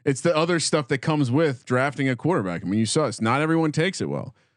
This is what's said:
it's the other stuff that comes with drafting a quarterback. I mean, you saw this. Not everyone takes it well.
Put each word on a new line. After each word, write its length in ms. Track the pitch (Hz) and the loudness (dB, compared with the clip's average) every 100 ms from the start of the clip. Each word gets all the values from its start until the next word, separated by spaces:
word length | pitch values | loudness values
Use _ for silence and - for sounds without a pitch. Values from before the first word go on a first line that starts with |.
it's 160 | 143 135 | -4 0
the 140 | 170 156 | 0 2
other 220 | 170 170 | 2 0
stuff 280 | - 156 - | 0 -2 0
that 100 | 139 | -2
comes 320 | - 151 127 | 0 0 2
with 340 | 135 160 123 | 2 0 -2
drafting 440 | - 127 139 139 135 | -2 0 0 0 -2
a 80 | 120 | 0
quarterback. 480 | 147 175 92 85 | 0 0 -2 -4
I 40 | 90 | -2
mean, 120 | 107 | 0
you 60 | 110 | 2
saw 200 | 156 139 | 0 0
this. 140 | - | 0
Not 200 | 113 135 | 0 2
everyone 320 | 156 165 160 | 2 2 0
takes 280 | 151 180 - | 0 -2 -2
it 80 | 80 | -6
well. 260 | 71 - - _ | -6 -8 -16 _